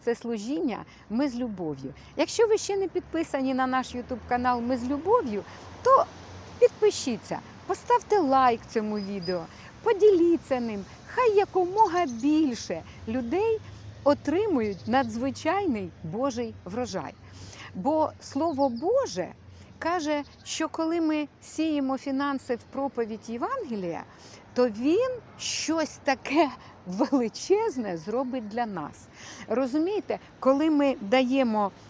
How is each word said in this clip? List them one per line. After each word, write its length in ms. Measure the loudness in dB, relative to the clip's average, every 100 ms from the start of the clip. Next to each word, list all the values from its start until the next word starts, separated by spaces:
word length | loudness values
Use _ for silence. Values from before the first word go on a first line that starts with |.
це 140 | -4 -4
служіння 680 | -4 -6 -4 -2 -2 -4 -10 -18 -6
«Ми 200 | -2 -2
з 60 | -2
любов'ю». 580 | -6 -4 -6 -6 -10 -12 -8 -2
Якщо 300 | 0 2 4
ви 100 | 2
ще 200 | 0 -2
не 100 | -2
підписані 680 | -4 -4 -4 -2 -2 0
на 140 | 0 0
наш 280 | 0 -2 -6
YouTube 320 | -8 -8 -2
канал 320 | 0 2 0
«Ми 160 | 0 -2
з 60 |
любов'ю», 600 | -2 -2 4 2 2 -4 -8 -14 -18 -2
то 220 | 6 6 4 -4 -18 -18 -14 4
підпишіться, 800 | 4 6 2 2 -2 -4 -6 -8 -10 -12 -6
поставте 520 | -4 2 2 4 4
лайк 400 | 6 6 6 4 -2
цьому 300 | -4 -2 -4
відео, 420 | -4 -6 -2 -4 -4 -14 -20 -4
поділіться 760 | 0 6 8 8 6 4 0 -2
ним. 260 | -2 -6 -10 -16 -6
Хай 280 | 2 4 4
якомога 680 | 4 2 2 4 4 4 0
більше 760 | 0 2 4 4 0 -6 -8 -8 -14 -6
людей 520 | -4 -2 0 2 0 -4 -18 -18 -2
отримують 840 | 2 2 2 0 2 0 0 -4 0
надзвичайний 1000 | 0 0 -2 -4 -4 -2 0 0 -2 -4 -10
Божий 500 | -8 -4 -2 -2 -6 -8 -10
врожай. 480 | -6 -6 -6 -8 -12 -20 -20 -18 -18 -14 -6
Бо 360 | 0 2 0 -2
Слово 480 | -8 -2 -2 2 0
Боже 580 | 0 0 2 0 -4 -6 -8 -20 -20 -20 -6
каже, 440 | -2 -2 0 -2 -4 -12
що 260 | -10 -4 -4
коли 320 | -2 -2 0
ми 260 | 0 0 -4 -10
сіємо 560 | -10 -4 -2 0 0 -2
фінанси 580 | -2 -2 -2 -4 -4 -6
в 80 |
проповідь 680 | -6 -6 -4 -2 -4 -6 -8
Євангелія, 760 | -6 -4 -4 -4 -4 -4 -6 -10 -18 -20 -20 -6
то 160 | 0 0
Він 400 | 2 2 2 2 -2 -10 -10
щось 600 | -8 -4 -2 0 -2 -4
таке 460 | -2 -2 0 2 2 0 -16 -18 -6
величезне 1120 | -2 2 2 0 -2 2 2 2 -2 -4 -6
зробить 500 | -4 -4 -4 -6 -6
для 180 | -4 -4
нас. 420 | -4 -8 -12 -20 -20 -18 -14 -4
Розумієте, 720 | 0 0 0 0 0 -4 -6 -8 -2
коли 300 | 2 4 4
ми 260 | 4 2 0
даємо 680 | 2 2 4 2 2 2 0 -4